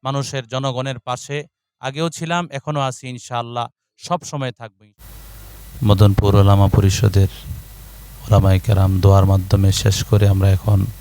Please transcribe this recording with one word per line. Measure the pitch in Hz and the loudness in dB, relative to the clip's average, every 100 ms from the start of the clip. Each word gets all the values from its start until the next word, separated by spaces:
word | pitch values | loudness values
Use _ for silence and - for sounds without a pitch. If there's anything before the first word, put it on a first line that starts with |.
মানুষের | 131 139 135 139 117 | -6 -6 -6 -10 -8
জনগণের | 127 135 123 131 123 | -6 -6 -6 -8 -10
পাশে | - 123 - 143 147 _ _ _ | -10 -10 -8 -12 -12 _ _ _
আগেও | 127 139 165 | -12 -6 -8
ছিলাম, | - 165 175 170 | -6 -6 -6 -6
এখনও | 139 - 151 | -10 -8 -4
আছি, | 135 127 127 | -4 -6 -14
ইনশাআল্লাহ | 123 - 120 117 120 117 _ _ _ | -16 -10 -10 -8 -8 -10 _ _ _
সব | - 175 | -8 -8
সময় | - 147 131 117 | -6 -8 -8 -10
থাকবো। | 113 98 104 104 - - - - - - - - | -18 _ _ _ -20 -20 -20 -20 -20 -20 -20 -6
মদনপুর | 107 95 104 95 101 98 | 0 4 4 4 2 4
ওলামা | 98 98 98 | 4 4 4
পরিষদের | 117 98 95 107 98 98 - - - - - - - - - | 4 2 2 0 2 0 -2 -16 -16 -16 -20 -20 -20 -20 -20
ওলামাই | - 104 95 95 | 0 2 4 2
কেরাম | - 98 95 95 | 0 0 2 4
দোয়ার | 95 98 95 | 4 6 4
মাধ্যমে | 95 92 98 98 | 0 0 0 2
শেষ | 95 107 95 | 0 0 -2
করে | - 104 101 | -2 0 2
আমরা | 95 98 | 2 2
এখন | 95 - 104 98 - | 0 0 0 0 -6